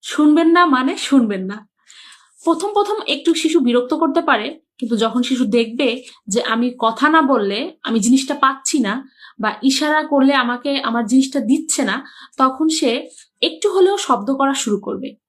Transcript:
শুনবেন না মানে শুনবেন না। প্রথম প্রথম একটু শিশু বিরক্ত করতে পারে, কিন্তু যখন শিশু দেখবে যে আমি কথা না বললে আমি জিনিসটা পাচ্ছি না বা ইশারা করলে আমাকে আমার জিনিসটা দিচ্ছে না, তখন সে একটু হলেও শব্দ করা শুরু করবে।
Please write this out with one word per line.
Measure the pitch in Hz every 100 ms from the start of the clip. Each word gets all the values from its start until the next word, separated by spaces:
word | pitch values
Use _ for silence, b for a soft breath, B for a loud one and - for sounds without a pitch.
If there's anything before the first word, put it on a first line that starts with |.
শুনবেন | - - 302 302 330
না | 339 349
মানে | 254 262 381
শুনবেন | - 277 226 196
না। | 185 214 - _ b b b b b _
প্রথম | 330 320 403
প্রথম | 415 403 427 -
একটু | 285 -
শিশু | 330 320 339
বিরক্ত | 247 240 247
করতে | 311 320 330
পারে, | 320 240 226 320 _ _
কিন্তু | 233 220
যখন | 220 233
শিশু | 247 254
দেখবে | 254 233 226 240 269 247 B B -
যে | 202
আমি | 240 226 247 240
কথা | 226 226 294
না | 320
বললে | 277 254 202 202 320 -
আমি | - 226
জিনিসটা | 202 269 269
পাচ্ছি | 285 269 277 - 302
না | 208 233 269 B B B
বা | 214 214
ইশারা | 269 269 302 311
করলে | 302 277 269
আমাকে | 277 240 240 285 277
আমার | 233 233 214
জিনিসটা | 262 269 277
দিচ্ছে | 214 302 - -
না, | 220 226 - B B -
তখন | 262 262 320
সে | 320 269 247 - B B _
একটু | 339 320 415
হলেও | 381 370 403
শব্দ | - 240 202
করা | 269 269
শুরু | 269 - 202
করবে। | - 190 - -